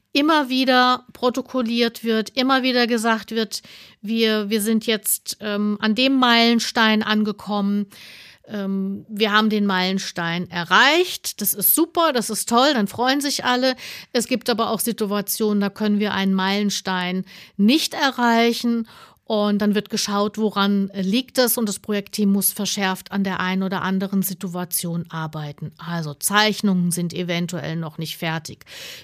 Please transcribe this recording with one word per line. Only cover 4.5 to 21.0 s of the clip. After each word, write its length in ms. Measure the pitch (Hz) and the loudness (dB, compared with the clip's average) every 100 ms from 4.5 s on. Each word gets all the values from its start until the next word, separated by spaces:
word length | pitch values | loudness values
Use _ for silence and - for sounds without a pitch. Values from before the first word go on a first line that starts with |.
wir 100 | 220 | -2
sind 260 | 208 226 220 | 0 0 0
jetzt, 520 | 214 - - - - | -2 -2 -4 -6 -10
ähm, 380 | 214 208 208 208 | -6 -2 -2 -2
an 140 | 214 | -2
dem 220 | 214 262 269 | 2 4 4
Meilenstein 840 | 247 233 233 233 - - 220 214 | 4 4 4 2 0 2 2 2
angekommen, 840 | 214 214 208 202 - 208 202 202 202 - - - - - - | 2 0 0 -4 -4 -2 0 -2 -4 -10 -20 -20 -20 -20 -12
ähm, 600 | 214 196 196 190 196 - | -8 -4 -4 -4 -6 -8
wir 240 | 208 214 | 0 2
haben 160 | 208 220 | 4 4
den 160 | 214 | 2
Meilenstein 840 | 202 185 185 190 - - 170 170 175 | 2 2 2 0 -4 -4 -4 -2 -4
erreicht, 920 | 175 170 190 254 330 359 - - - | -6 2 6 6 6 2 -4 -10 -6
das 140 | 208 | -4
ist 200 | 208 196 | -2 0
super, 380 | - 330 349 330 | 2 0 2 2
das 160 | 247 214 | 2 -2
ist 220 | 208 - | -4 0
toll, 240 | 233 277 | 4 4
dann 120 | 269 202 | 4 0
freuen 360 | - 247 285 | 0 0 0
sich 220 | 277 - | 0 -2
alle. 320 | - 247 262 254 - - - | 0 2 0 -2 -8 -16 -4
Es 160 | 247 226 | -2 0
gibt 220 | 254 - | -2 -2
aber 200 | 226 214 | -2 0
auch 100 | 220 | -2
Situationen, 800 | 240 220 208 208 202 - 214 208 | -2 -2 -2 -2 -4 -2 0 2
da 100 | 202 | 0
können 300 | 202 214 208 | -2 0 0
wir 120 | 208 | 0
einen 220 | 190 196 | 0 0
Meilenstein 920 | 190 190 202 208 - - 185 180 185 190 - - - | 0 0 0 0 -2 -4 -4 -2 -4 -8 -14 -16 0
nicht 380 | 208 311 - | 4 4 2
erreichen. 920 | - 285 254 240 233 233 233 240 233 220 - - _ - | -2 -2 0 2 4 2 0 -2 -2 -4 -12 -20 _ -4
Und 300 | 220 208 208 | 0 2 2
dann 160 | 214 | 2
wird 160 | 202 208 | 0 -2
geschaut, 480 | 214 - 202 208 208 | -4 -2 0 -2 0
woran 500 | 214 202 196 202 196 | -2 2 2 2 -2
liegt 420 | 202 | -4